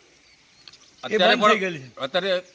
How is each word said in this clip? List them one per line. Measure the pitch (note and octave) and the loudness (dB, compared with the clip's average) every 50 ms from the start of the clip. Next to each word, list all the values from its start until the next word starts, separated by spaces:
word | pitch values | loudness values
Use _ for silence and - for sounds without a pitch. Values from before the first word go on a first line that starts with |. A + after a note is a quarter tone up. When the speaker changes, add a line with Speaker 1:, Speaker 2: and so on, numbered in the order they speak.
| _ _ _ _ _ _ _ _ _ _ _ _ - - - - _ _ _ _ - B2+ | _ _ _ _ _ _ _ _ _ _ _ _ -20 -20 -20 -20 _ _ _ _ -8 -4
Speaker 1:
એ | G#3+ | -2
Speaker 2:
અત્યારે | G#3+ F#3 A3 B3 | 2 2 2 4
Speaker 1:
બંધ | B3 G#3 | 4 4
થઈ | G#3 A3 | 4 4
Speaker 2:
પણ, | G#3 | 2
Speaker 1:
ગયેલી | F#3+ F#3 E3+ C#3+ | 0 -6 -6 -8
છે. | C3+ B2 - | -12 -16 -14
Speaker 2:
અત્યારે, | - C3 C3+ - F3+ F3+ G3 F3+ F3+ F3+ - _ | -10 -8 -6 -4 -4 -2 -2 -4 -4 -6 -10 _